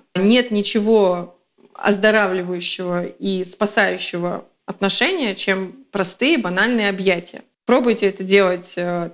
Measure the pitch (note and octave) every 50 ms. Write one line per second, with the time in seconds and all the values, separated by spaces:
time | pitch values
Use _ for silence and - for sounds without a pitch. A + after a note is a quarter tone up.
0 | _ _ - F#3 F#3+ G#3 A#3 B3 B3 B3 A3 G#3 G3+ - - A3+ G#3 G#3+ A3+ G#3+
1 | G3+ F#3 F3+ F3 F3 F3 - _ _ _ _ _ _ _ _ - - - G#3 F#3+
2 | G3 G#3+ G#3+ A3 G#3 F#3+ F#3 F#3 F3+ F3 F3+ F3 F3 - - - F#3 F3+ F3 F3
3 | F3 F3 - - - G3 F#3+ F#3 F#3 F3+ - - G#3+ G3+ - A#3 G3+ F#3 F#3 F#3
4 | - - - F3 F3 F3 E3+ - - _ _ _ _ - G3 - G3 G3 F#3+ -
5 | A#3+ D#4+ F#4+ F4+ C#4 G#3+ F#3+ - - - G3 F#3+ F#3+ F3+ - - - _ - G3
6 | F#3 F3+ - - A#3+ C#4 E4+ C#4+ G#3 F3+ F3+ F#3 G3+ A#3 B3 A#3 G#3 G3+ G3 F#3+
7 | F#3+ F#3+ F3+ E3+ F3 - - - - _ _ _ _ - A#3+ C#4 B3 A#3+ A3+ A3
8 | G#3 G3 G3 - F#3+ F#3 G3 G3+ G3 F#3 F3+ F3 F3+ - - - F3 F3 F3 F3
9 | E3+ E3